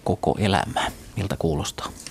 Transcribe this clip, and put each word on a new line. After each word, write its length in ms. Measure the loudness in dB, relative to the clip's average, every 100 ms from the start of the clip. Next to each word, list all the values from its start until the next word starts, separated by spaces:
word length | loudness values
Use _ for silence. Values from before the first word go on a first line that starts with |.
koko 320 | -2 2 2 4
elämää. 520 | 4 4 2 -2 -4 -6 -8 -4
Miltä 200 | -2 0
kuulostaa? 480 | 0 0 -2 -6 -10 -10 -16